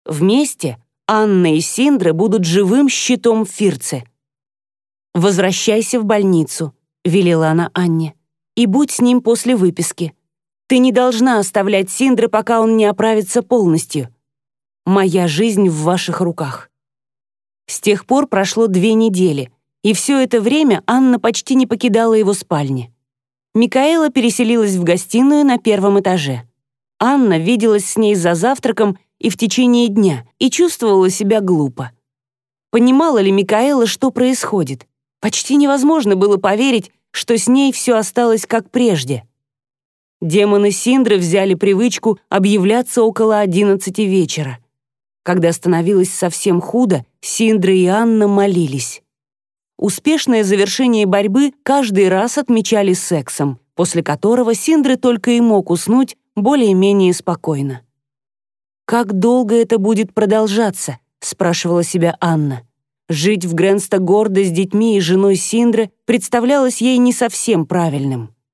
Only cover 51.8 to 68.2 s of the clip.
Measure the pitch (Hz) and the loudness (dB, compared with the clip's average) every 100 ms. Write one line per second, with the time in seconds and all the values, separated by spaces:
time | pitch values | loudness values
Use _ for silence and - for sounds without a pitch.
51.8 | 240 190 190 190 240 294 277 226 196 220 | 0 0 2 2 0 -4 0 -2 0 0
52.8 | 196 180 - 160 127 - 143 123 _ - | 2 -2 -2 -4 -4 -4 -4 -6 _ -4
53.8 | 180 170 151 147 202 247 233 233 - 320 | -2 -2 -4 -2 0 0 0 -2 0 0
54.8 | 262 254 254 233 240 233 233 202 175 170 | 2 0 0 0 0 2 2 2 0 -4
55.8 | - 247 254 - _ - 208 285 220 185 | 0 0 0 -6 _ -4 0 2 2 2
56.8 | 196 202 185 175 - 170 - 143 139 123 | 2 2 2 0 -6 -6 -6 -4 -6 -8
57.8 | _ _ _ _ _ _ _ _ _ _ | _ _ _ _ _ _ _ _ _ _
58.8 | - 233 202 190 226 254 214 233 226 226 | -4 -4 -2 0 0 0 2 0 2 0
59.8 | 196 214 214 - 208 220 220 208 214 - | 0 0 -2 -2 0 0 0 0 -2 -4
60.8 | - 120 _ _ - - 180 170 175 175 | -10 -12 _ _ -14 -4 -2 -2 0 0
61.8 | 170 180 175 - 175 160 147 127 - _ | 0 -2 -2 -2 -2 0 -2 -6 -14 _
62.8 | _ _ - 151 180 208 175 170 190 202 | _ _ -8 -2 -2 -2 -2 -2 0 0
63.8 | - 196 180 202 220 190 190 170 190 202 | 0 -2 2 0 2 0 0 -2 -2 0
64.8 | 226 202 165 190 196 190 - 233 240 220 | 0 0 2 2 2 0 -2 0 2 0
65.8 | 214 _ - 233 - 240 247 285 262 - | -2 _ -4 -2 -2 -2 0 2 0 0
66.8 | 247 254 247 240 240 - - 180 147 175 | 0 2 2 0 -4 -4 -2 -2 0 -2
67.8 | 165 139 139 127 | -2 -2 -4 -6